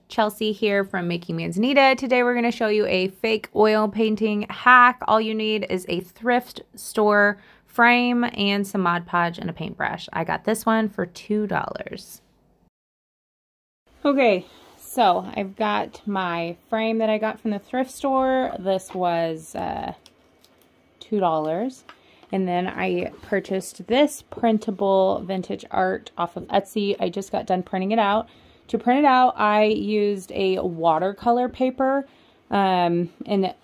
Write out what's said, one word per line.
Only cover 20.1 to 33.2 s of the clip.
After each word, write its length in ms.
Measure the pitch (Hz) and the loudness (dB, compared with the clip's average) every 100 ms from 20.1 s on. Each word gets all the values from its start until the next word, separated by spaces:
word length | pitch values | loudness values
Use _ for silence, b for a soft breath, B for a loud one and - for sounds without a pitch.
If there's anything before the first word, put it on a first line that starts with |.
| _ _ _ _ _ _ _ _ _ | _ _ _ _ _ _ _ _ _
two 220 | - 214 | -6 -2
dollars. 640 | 180 160 156 165 247 254 - B B B B | 0 0 -2 -2 -4 -8 -20 B B B B
And 160 | 190 185 | -4 -2
then 200 | 175 185 | -2 -2
I 440 | - 190 175 180 - | -4 -4 -2 -6 -10
purchased 680 | - 202 190 190 - - 185 | -4 -4 -2 -6 -6 -12 -2
this 360 | 240 294 - | 2 2 -2
printable 1000 | - - 233 220 - 185 196 190 190 196 180 | -16 -4 0 0 -2 -2 2 4 2 0 -4
vintage 400 | 190 185 196 - | -8 -6 -10 -6
art 400 | - 185 190 - - | -2 -2 -2 -8 -8
off 220 | 175 - | -8 -8
of 60 | |
Etsy. 520 | - 202 196 214 202 196 | -2 -2 -2 -4 -2 -2
I 120 | 190 | -4
just 200 | 185 190 | -6 -6
got 140 | 190 | -6
done 180 | - 185 | -2 -4
printing 300 | 180 190 185 | -2 -4 -2
it 60 | 226 | 0
out. 320 | 202 214 - b b b - | 2 0 -2 b b b -6
To 80 | 330 | -4
print 200 | - 262 | 2 4
it 60 | |
out, 300 | 294 254 254 - | 6 6 4 4
I 260 | 208 208 214 | 2 4 4
used 680 | 214 202 214 208 202 180 | 2 0 0 2 -2 -6
a 260 | - 190 185 | -2 0 0
watercolor 880 | 185 165 165 160 185 208 240 240 247 | -2 0 2 2 0 -2 0 2 0
paper. 560 | - 262 254 262 277 269 b b b - | 0 -2 0 0 0 -4 b b b -4
Um, 600 | 202 196 180 175 170 175 - | 0 2 4 2 2 -2 -6